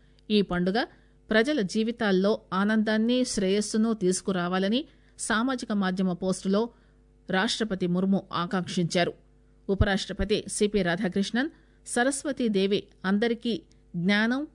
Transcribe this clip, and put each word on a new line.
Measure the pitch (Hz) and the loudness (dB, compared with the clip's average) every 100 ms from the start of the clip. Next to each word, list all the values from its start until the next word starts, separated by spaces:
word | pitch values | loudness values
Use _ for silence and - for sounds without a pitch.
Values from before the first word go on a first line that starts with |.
| _ _ - | _ _ 0
ఈ | 214 | 2
పండుగ | 185 175 180 220 320 - _ _ - | 2 0 0 0 -2 -8 _ _ 0
ప్రజల | 220 247 302 | 2 2 0
జీవితాల్లో | 185 214 220 233 214 185 196 220 - | 0 0 -2 -2 2 2 2 0 -2
ఆనందాన్ని, | 185 208 220 214 214 226 254 | -2 2 2 2 0 2 0
శ్రేయస్సును | 247 - 185 208 208 226 226 | 0 0 0 0 0 0 0
తీసుకురావాలని | 220 180 185 - 185 175 185 190 247 320 _ _ - | 2 0 0 -2 -2 -2 0 0 -2 -4 _ _ -12
సామాజిక | - 220 262 254 226 | -2 -2 0 -4 -4
మాధ్యమ | 208 185 185 185 | -2 0 0 -2
పోస్టులో | 170 190 185 190 196 233 - _ _ _ _ - | 0 -2 -2 0 0 0 -8 _ _ _ _ -4
రాష్ట్రపతి | 185 190 - 220 190 175 | -2 -2 -2 -4 -2 0
ముర్ము | 180 190 196 - | 0 2 0 -2
ఆకాంక్షించారు. | 160 175 190 175 185 165 180 170 - _ _ _ _ - | -6 -4 -4 -2 -2 0 2 0 -2 _ _ _ _ -4
ఉపరాష్ట్రపతి | 196 208 190 - 190 196 202 - | 2 4 2 -4 -6 -2 -2 -2
సిపి | - 208 208 | -2 0 2
రాధాకృష్ణన్ | 175 175 180 196 196 226 311 - _ _ - | 0 -2 -2 -2 -2 -2 -4 -8 _ _ -6
సరస్వతీదేవి | 240 254 277 311 262 233 190 196 202 - - | 0 0 0 -6 -2 0 2 2 0 -4 -6
అందరికీ | - 202 240 233 233 214 - - - 175 | 0 2 0 -2 -4 -6 -8 -20 -12 -4
జ్ఞానం | 180 208 226 262 311 | 0 2 2 -2 -6